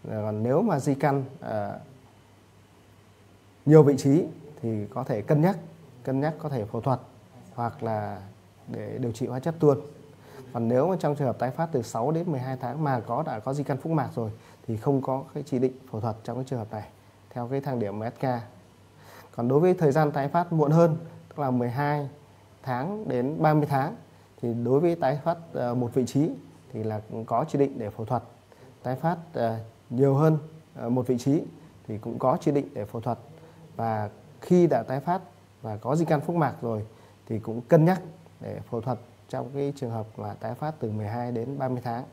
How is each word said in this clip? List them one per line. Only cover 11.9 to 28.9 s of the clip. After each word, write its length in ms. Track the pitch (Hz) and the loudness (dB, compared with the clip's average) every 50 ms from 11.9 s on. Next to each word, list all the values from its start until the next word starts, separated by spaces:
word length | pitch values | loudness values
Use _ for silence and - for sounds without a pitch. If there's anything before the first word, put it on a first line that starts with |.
| - 113 117 143 | -4 -2 0 0
đến 220 | 160 160 175 185 | 0 0 0 -2
mười 80 | 151 127 | -2 -2
hai 160 | 127 131 131 | -2 -4 -6
tháng 280 | 127 - 120 123 156 156 | -6 -6 -6 -4 -2 0
mà 160 | 143 131 120 | 0 0 0
có, 220 | 104 110 117 135 | -2 -2 -4 -2
đã 160 | 170 - 127 107 | -2 -4 -6 -6
có 160 | - - 135 | -4 -4 -4
di 100 | 147 135 | -4 -2
căn 120 | - 139 | -2 -4
phúc 160 | 135 - 160 | -4 -2 -2
mạc 160 | 165 151 127 113 - | 0 0 0 -2 -4
rồi 160 | 123 113 107 107 - - - - - - | -4 -4 -4 -6 -10 -18 -20 -20 -14 -8
thì 100 | - 113 | -6 -6
không 260 | 107 - 147 143 135 | -2 2 2 2 2
có 220 | 131 - 131 131 160 - - | 2 0 -4 -4 -4 -8 -10
cái 80 | 147 139 | -10 -6
chỉ 120 | - 139 123 | -4 0 0
định 140 | 131 131 127 - - - | 0 0 -2 -6 -14 -10
phẫu 100 | - 110 | -8 -4
thuật 160 | 101 117 107 - - | -4 -4 -4 -6 -8
trong 120 | - 117 | -8 -8
cái 80 | 127 131 | -8 -6
trường 140 | - 135 120 | -6 -6 -6
hợp 120 | 107 110 | -6 -8
này 180 | 110 107 101 - - - - - _ - - - | -8 -10 -12 -12 -20 -20 -20 -20 _ -20 -20 -14
theo 180 | - 127 120 117 | -8 -8 -6 -4
cái 120 | 135 139 | -4 -4
thang 180 | 139 143 131 120 | -2 -2 -4 -2
điểm 200 | 107 98 98 107 | -2 -4 -4 -6
M 40 | |
S 220 | 110 120 120 - 147 | -6 -8 -6 -4 -2
K. 0 | 131 123 117 110 107 - - - - - - - - - - - - - - - - - | -2 -2 -2 -6 -12 -18 -20 -20 -20 -20 -20 -20 -20 -20 -20 -20 -20 -20 -20 -20 -12 -6
Còn 120 | - 117 123 | -2 0 4
đối 120 | 131 147 | 4 6
với 140 | 170 185 180 | 6 6 4
thời 180 | 180 170 143 | 4 4 4
gian 200 | 135 156 156 147 | 4 4 2 2
tái 160 | 147 147 135 143 | 2 -2 -4 0
phát 240 | - 170 175 175 | 0 0 0 2
muộn 180 | 175 160 147 143 | 2 2 4 6
hơn, 260 | 156 170 170 165 156 - - - - - - - | 8 8 8 6 6 0 -6 -14 -18 -20 -20 -14
tức 100 | - - | -8 -4
là 120 | 147 131 | -2 0
mười 200 | 123 123 120 120 | 0 0 0 0
hai 380 | 117 143 147 147 147 147 143 131 - - - - - - - - - - | -2 -2 0 0 0 -2 -2 -6 -10 -16 -20 -20 -20 -20 -20 -20 -20 -14
tháng 460 | - 127 123 123 135 180 208 214 220 - | -8 -6 -4 -4 -4 -4 -6 -6 -4 -2
đến 340 | 127 123 120 135 156 165 | 0 0 0 0 0 4
ba 120 | 156 156 151 | 4 6 6
mươi 120 | 151 147 | 6 4
tháng, 300 | 143 143 131 135 170 233 - - - - - - - - - | 2 2 0 0 -2 -6 -10 -18 -20 -20 -20 -20 -20 -12 -6
thì 120 | - 120 113 | -4 -2 -2
đối 260 | 120 120 120 131 143 | 0 2 4 4 4
với 160 | 170 170 170 | 4 2 2
tái 240 | 170 135 131 143 143 - | 2 0 0 0 0 -2
phát, 140 | 165 175 170 - - | -2 -2 -2 -6 -10
ờ, 220 | - 143 123 120 120 | -6 -4 -2 -2 0
một 200 | 127 123 113 - | -2 -2 0 0
vị 120 | 135 123 | 0 0
trí 240 | 117 - 139 151 208 269 - - - - - - - | 2 2 0 0 0 -2 -6 -14 -20 -20 -20 -20 -12
thì 100 | - 113 | -10 -6
là 180 | 107 110 107 107 110 - | -4 -4 -4 -6 -8 -8
cũng 140 | - 113 113 | -10 -10 -6
có 200 | - 117 113 147 156 | -2 0 0 0 0
chỉ 100 | - 147 | 2 2
định 200 | 139 139 - 120 | 2 2 2 -6
để 120 | 113 101 | -8 -8
phẫu 160 | - - 113 | -6 -8 -4
thuật. 160 | 110 127 120 - - - - _ _ - - - - - - | -2 -2 -2 -2 -6 -20 -20 _ _ -20 -20 -20 -20 -20 -10
Tái 140 | - 123 | -6 -6